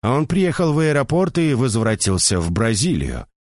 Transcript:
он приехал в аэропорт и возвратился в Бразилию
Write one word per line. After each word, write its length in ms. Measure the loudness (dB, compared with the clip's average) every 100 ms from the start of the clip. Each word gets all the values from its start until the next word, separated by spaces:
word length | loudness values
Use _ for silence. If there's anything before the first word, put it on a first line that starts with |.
он 240 | -2 0 0
приехал 460 | 0 0 0 0
в 60 | 2
аэропорт 580 | 2 0 0 0 0 0
и 160 | 0
возвратился 880 | 2 0 0 0 0 0 0 0 0
в 100 | 0
Бразилию 760 | 0 0 0 0 -2 -2 -6 -12 _ _